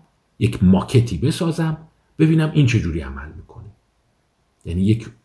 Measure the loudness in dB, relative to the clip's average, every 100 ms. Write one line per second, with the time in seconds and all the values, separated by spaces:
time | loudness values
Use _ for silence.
0 | _ _ _ -4 -2 2 4 4 4 2
1 | 2 -2 -2 -2 -2 -2 -2 -4 -10 _
2 | _ 0 2 2 2 2 2 2 -2 -6
3 | -8 -12 -14 -18 -20 -20 -20 -20 _ _
4 | _ _ _ _ _ _ -8 -2 0 0
5 | -4 -20